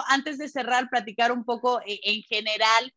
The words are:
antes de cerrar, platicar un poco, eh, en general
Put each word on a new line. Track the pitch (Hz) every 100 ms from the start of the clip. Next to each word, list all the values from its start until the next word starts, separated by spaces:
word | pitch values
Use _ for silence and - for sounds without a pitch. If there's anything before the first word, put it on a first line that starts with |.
| 247
antes | 277 294 269
de | 294
cerrar, | 277 240 247 254
platicar | 247 214 196 233
un | 247
poco, | 233 240 247 240
eh, | 202 202
en | 202 214
general | - 214 214 214 220 226 254